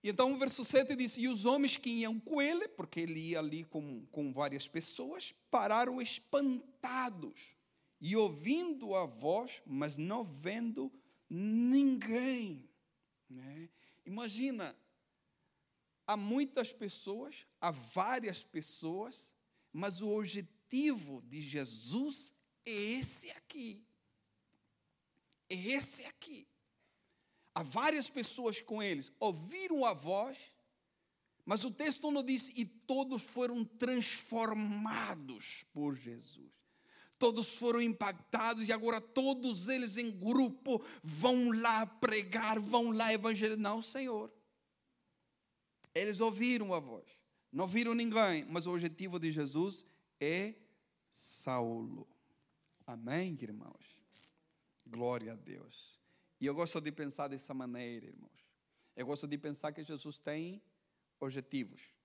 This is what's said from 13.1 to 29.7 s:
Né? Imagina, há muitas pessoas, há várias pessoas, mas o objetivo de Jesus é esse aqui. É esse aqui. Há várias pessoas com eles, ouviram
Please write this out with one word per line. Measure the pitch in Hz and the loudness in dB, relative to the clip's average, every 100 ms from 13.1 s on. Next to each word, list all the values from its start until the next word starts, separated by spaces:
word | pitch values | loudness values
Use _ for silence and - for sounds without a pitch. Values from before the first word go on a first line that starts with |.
| _ _ | _ _
Né? | 127 131 151 165 _ - _ | -16 -14 -14 -14 _ -20 _
Imagina, | - 208 233 202 262 233 165 - _ _ _ _ _ _ _ _ _ _ _ _ - | -10 -6 -6 -2 -2 -2 -6 -10 _ _ _ _ _ _ _ _ _ _ _ _ -2
há | 208 | 0
muitas | 202 254 277 269 226 | 2 0 2 0 -2
pessoas, | - 208 - 196 208 285 - - _ | -4 -10 -8 -8 -8 -8 -14 -20 _
há | 139 | -2
várias | 139 117 185 202 254 226 180 | -2 -4 0 2 0 -2 -6
pessoas, | - 160 151 - 160 180 233 - - _ _ _ _ | -8 -8 -8 -6 -6 -4 -8 -12 -18 _ _ _ _
mas | - 202 180 | -4 -4 -2
o | 214 | 0
objetivo | 214 196 202 175 _ _ 254 302 240 143 131 | 0 0 -6 -8 _ _ 2 2 2 -6 -12
de | 120 147 | -10 -10
Jesus | 147 143 127 113 117 208 294 277 - _ _ _ - | -6 -4 -4 -6 -4 -2 -2 -4 -10 _ _ _ -6
é | |
esse | 208 208 254 254 - 349 | -4 -2 -2 -2 -4 -6
aqui. | - _ 302 233 208 226 _ _ _ _ _ _ _ _ _ _ _ _ _ _ _ _ | -12 _ -10 -10 -12 _ _ _ _ _ _ _ _ _ _ _ _ _ _ _ _ _
É | |
esse | 185 196 277 277 - | -6 0 0 0 -6
aqui. | 254 - - 285 - _ _ _ _ _ _ _ _ _ _ | -8 -16 -18 -18 -18 _ _ _ _ _ _ _ _ _ _
Há | - | -6
várias | 151 160 294 302 - | -2 4 4 4 0
pessoas | 262 226 - 233 208 | -2 -2 0 -2 -2
com | - 214 | -4 -2
eles, | 202 151 135 _ | 0 -2 -4 _
ouviram | 214 160 170 359 370 | 0 0 -8 -6 0